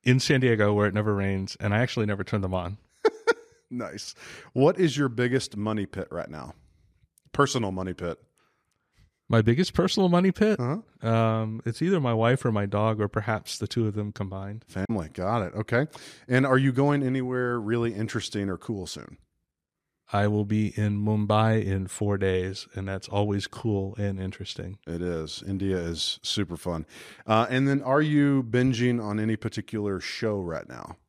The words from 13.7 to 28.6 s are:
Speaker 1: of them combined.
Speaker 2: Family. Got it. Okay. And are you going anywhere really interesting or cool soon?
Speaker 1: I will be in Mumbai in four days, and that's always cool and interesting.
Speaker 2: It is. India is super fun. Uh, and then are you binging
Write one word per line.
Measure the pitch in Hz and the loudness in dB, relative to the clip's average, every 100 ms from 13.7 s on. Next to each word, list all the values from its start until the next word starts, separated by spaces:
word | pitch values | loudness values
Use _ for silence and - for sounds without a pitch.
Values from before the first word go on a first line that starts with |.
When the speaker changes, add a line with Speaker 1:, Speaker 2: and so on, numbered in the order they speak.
| - 110 | 0 0
Speaker 1:
of | |
them | 104 104 | -2 -6
combined. | - 98 95 98 113 _ | -6 -8 -6 -10 -12 _
Speaker 2:
Family. | 98 98 110 78 | -6 -2 -2 -4
Got | - 92 117 | -4 -2 0
it. | 92 101 | -2 -4
Okay. | 110 120 151 - - - - | 0 0 0 -6 -20 -20 0
And | 127 135 | 2 6
are | 131 | 4
you | 135 | 4
going | 123 143 143 | 4 2 2
anywhere | 131 131 127 127 123 120 | 0 -2 -2 -2 -2 -2
really | 104 117 117 | 0 0 0
interesting | 101 110 113 - 104 98 | -2 -4 -4 -4 -4 -4
or | 87 | -4
cool | - 104 87 | -6 -6 -8
soon? | - 50 - _ _ _ _ _ _ _ _ _ | -12 -16 -20 _ _ _ _ _ _ _ _ _
Speaker 1:
I | 101 104 | 0 2
will | 104 | 2
be | 104 107 104 - | 0 0 0 0
in | 104 104 | 0 0
Mumbai | 104 107 104 107 110 110 | 0 0 2 2 4 2
in | 95 95 95 | 2 -2 -2
four | - 104 101 | -2 0 2
days, | 98 92 92 98 - | 2 0 -2 -6 -10
and | - 98 | -8 -6
that's | 95 - | -8 -4
always | 101 104 101 - | -2 0 0 -4
cool | - 113 101 98 104 | -6 -2 -2 -2 -4
and | 101 95 | -4 -4
interesting. | 92 - 95 - 87 98 - | -8 -8 -12 -10 -10 -12 -10
Speaker 2:
It | 85 | -6
is. | 90 82 78 - 98 | -4 -4 -6 -10 -6
India | 98 98 92 | -4 0 0
is | 85 80 - - | -2 -4 -6 -6
super | - - 87 85 | -4 -4 -4 -4
fun. | 90 82 78 - - - - | -4 -6 -8 -16 -20 -16 0
Uh, | 110 117 | 2 2
and | 127 139 | 2 2
then | 139 | 0
are | 127 139 | 2 2
you | 156 147 143 139 120 | 4 4 4 2 2
binging | 123 | 2